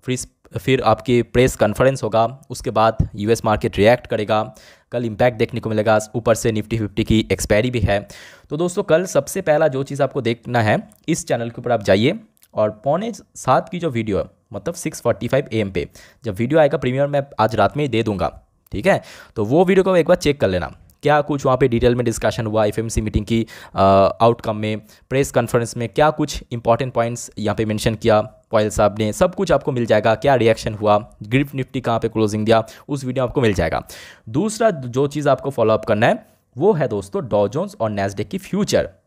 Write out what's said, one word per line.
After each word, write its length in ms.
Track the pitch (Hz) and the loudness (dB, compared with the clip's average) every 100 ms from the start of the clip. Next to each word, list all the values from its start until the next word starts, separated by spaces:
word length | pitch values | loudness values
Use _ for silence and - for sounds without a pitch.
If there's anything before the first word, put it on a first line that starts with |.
फिर 100 | - | -6
इस, 140 | 127 - _ _ - | -8 -8 _ _ -8
फिर 220 | - 131 | 0 2
आपकी 400 | 110 - - 120 | 2 0 2 0
प्रेस 340 | 117 123 127 - | 2 2 2 2
कॉन्फ्रेंस 480 | 107 104 131 135 | -2 2 2 2
होगा, 220 | 110 110 113 127 _ | -2 0 0 -4 _
उसके 220 | - 123 | -10 -4
बाद 360 | 107 110 110 - 101 | 2 2 2 -4 -2
यूएस 300 | 104 113 113 | 0 0 2
मार्केट 320 | 107 113 - | 0 -2 2
रिएक्ट 300 | 101 - - | 4 4 0
करेगा, 340 | 110 107 107 117 - - _ _ | -6 -2 -2 -2 -12 -20 _ _
कल 140 | 120 117 | -6 -6
इम्पैक्ट 320 | 101 123 110 | 2 0 2
देखने 220 | 117 117 | -2 -2
को 100 | 110 | -2
मिलेगा, 300 | 107 107 107 - 120 | 0 2 2 0 -4
ऊपर 200 | 117 110 | 0 2
से 160 | 120 | 2
Nifty 280 | 107 107 113 | -2 -4 -4
फिफ्टी 240 | 104 - | -4 -2
की 220 | 107 110 - | 2 2 2
एक्सपायरी 400 | 92 - 104 123 | -2 2 2 2
भी 80 | 120 | -2
है। 200 | - - 98 - - - _ | 0 -2 -4 -20 -20 -20 _
तो 80 | 151 | -4
दोस्तों 260 | 175 190 | -4 -4
कल 220 | 196 160 185 | 2 2 2
सबसे 360 | 143 139 196 | -2 0 -6
पहला 260 | 180 151 156 | 0 2 2
जो 160 | 131 | 0
चीज़ 200 | 143 143 | -6 -2
आपको 180 | 135 147 | -2 -2
देखना 400 | 113 117 - 123 | -4 -4 -2 0
है, 160 | 107 151 - _ - | 2 0 -4 _ -4
इस 200 | 170 - | -4 -2
चैनल 220 | 135 120 | -4 -4
के 120 | 117 | -8
ऊपर 100 | 120 | -2
आप 120 | 120 | -2
जाइए 360 | 104 107 123 220 - _ _ | 2 2 2 0 -12 _ _
और 160 | 107 107 104 | -2 -2 -2
पौने 280 | 139 165 226 | -2 -2 -4
सात 560 | 214 - - - 147 180 | -10 -18 -8 0 0 0
की 100 | 180 | -6
जो 100 | 165 | -4
वीडियो 280 | 117 107 92 | -4 -2 -4
है, 60 | 78 _ _ | -4 _ _
मतलब 200 | 101 95 | -10 -10
सिक्स 280 | 175 180 - | -8 -10 -4
फ़ोर्टी 260 | - 160 120 | -4 -2 0
फ़ाइव 200 | 135 143 | -2 0
ए 60 | 110 | -4
एम 120 | 101 | -2
पे 160 | 90 - - - _ | -4 -8 -12 -20 _
जब 120 | 113 92 | -10 -4
वीडियो 240 | 117 160 | 0 4
आएगा 180 | 147 156 | 4 2
प्रीमियर 300 | 135 127 143 | -2 -2 0
मैं 140 | 143 139 - | -2 -4 -2
आज 160 | 110 110 | 0 2
रात 220 | 98 143 | 0 0
में 60 | |
ही 40 | 147 | -2
दे 140 | 110 | -2
दूँगा, 240 | 113 98 78 - _ _ _ | -2 -2 -4 -6 _ _ _
ठीक 160 | 90 156 | -2 0
है, 140 | 165 - - - - | 0 -2 -20 -12 -6
तो 100 | 104 | 0
वो 180 | 147 185 | 2 4
वीडियो 180 | 196 | 4
को 120 | 190 185 | 4 2
एक 100 | 147 | 2
बार 100 | 180 | 2
चेक 220 | 147 139 | 0 0
कर 60 | 98 | 0
लेना, 240 | 90 73 - - _ | 0 -6 -14 -20 _
क्या 160 | 143 151 | 0 2
कुछ 240 | 143 143 139 | 0 -2 0
वहाँ 120 | 127 | 2
पे 100 | 135 | 2
डिटेल 280 | 117 120 120 | 2 2 2
में 80 | 120 | -2
डिस्कशन 420 | 110 113 - 110 | -2 -4 -2 -4
हुआ, 180 | 107 123 | 0 0
एफ़एमसी 360 | - 113 - | -2 -4 -4
मीटिंग 240 | 107 113 104 | -2 -4 0
की, 200 | 117 110 - - - | -2 -2 -10 -12 2
अ, 60 | 98 98 95 - | 4 6 4 4
आउटकम 340 | 117 117 113 107 | 2 2 -4 -4
में, 260 | 107 107 - - _ | -4 -6 -10 -20 _
प्रेस 220 | 135 139 | -2 0
कॉन्फ्रेंस 440 | 127 117 123 117 123 | 0 0 0 -2 -6
में 100 | 117 | -4
क्या 200 | - 151 | 2 2
कुछ 340 | 156 147 - - | 2 -6 -6 -8
इंपॉर्टेंट 420 | 117 117 117 131 | -6 0 0 0
पॉइंट्स 360 | 120 117 120 - - | -2 -2 -4 -12 -6
यहाँ 160 | 131 107 | -4 -2
पे 100 | 110 | -2
मेंशन 300 | 107 120 107 | 0 -2 0
किया 240 | 113 107 107 - _ | 2 2 2 -12 _
पॉयल 180 | 110 107 | 0 0
साहब 260 | 113 104 104 | 2 0 2
ने, 120 | 107 | -4
सब 220 | 101 180 180 | 2 0 0
कुछ 160 | 190 | 0
आपको 200 | 143 - | 0 0
मिल 140 | 127 113 | -4 2
जाएगा। 280 | 110 104 110 | 2 2 0
क्या 200 | 139 131 | 2 4
रिएक्शन 380 | 113 110 - | 4 2 -4
हुआ, 240 | 101 104 104 107 - | -4 0 0 0 -18
गिफ्ट 320 | 107 131 143 135 | -2 -2 -2 -6
निफ्टी 260 | 127 135 | -6 -6
कहाँ 180 | 123 113 | -2 -2
पे 100 | 117 | -2
क्लोजिंग 360 | 110 110 107 107 | 0 0 0 2
दिया, 180 | 113 110 - - | 2 2 -14 -10
उस 160 | 143 131 | -8 -4
वीडियो 200 | 123 127 | -4 -2
आपको 160 | 151 | 0
मिल 120 | 117 | 0
जाएगा। 300 | 87 80 65 - - - - - | 2 0 -2 -8 -18 -20 -20 -6
दूसरा 400 | 120 214 214 226 | -4 -2 0 0
जो 360 | 160 123 120 143 | 0 -6 -2 -2
चीज़ 220 | 147 143 | -2 0
आपको 200 | 131 143 | 0 -2
फॉलो 240 | 135 110 | -2 0
अप 120 | 107 110 | 0 0
करना 220 | 104 123 | 2 2
है 180 | 220 _ _ _ 117 | 0 _ _ _ 0
वो 180 | 185 | 0
है 140 | 175 131 | 2 -2
दोस्तों 400 | 104 95 196 131 | -4 -6 -8 -2
डॉ 200 | 104 101 | 0 0
जोन्स 280 | 135 196 - | -2 -8 -4
और 100 | 110 | -4
Nasdaq 340 | 101 98 98 107 | -2 -4 -6 -8
की 120 | 190 | -8
फ्यूचर। 500 | - 190 202 - - _ | -6 -4 0 0 -2 _